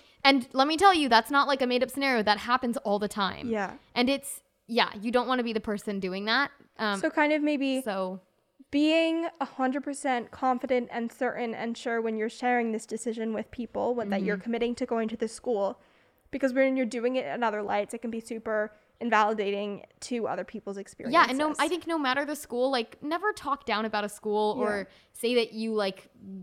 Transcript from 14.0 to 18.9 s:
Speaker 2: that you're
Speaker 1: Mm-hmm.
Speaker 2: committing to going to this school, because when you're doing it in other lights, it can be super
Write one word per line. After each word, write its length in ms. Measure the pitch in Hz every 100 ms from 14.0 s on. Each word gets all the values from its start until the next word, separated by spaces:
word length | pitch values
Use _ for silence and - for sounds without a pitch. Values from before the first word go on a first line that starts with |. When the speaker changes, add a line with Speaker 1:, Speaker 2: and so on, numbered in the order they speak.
| 208
Speaker 2:
that 120 | 202
you're 140 | 190 202
Speaker 1:
Mm-hmm. 60 |
Speaker 2:
committing 320 | 233 226 233
to 120 | 240 247
going 220 | 226 220
to 80 | 226
this 160 | 220
school, 480 | - - 214 196 - _ _ _ _ _
because 200 | 269 269
when 240 | 254 269 262
you're 80 |
doing 300 | 240 240 233 254
it 80 |
in 180 | 139 165
other 180 | 233 208
lights, 320 | 202 208 208
it 40 | 233
can 80 | 240
be 100 | 226
super 520 | 220 226 226 214 214 - _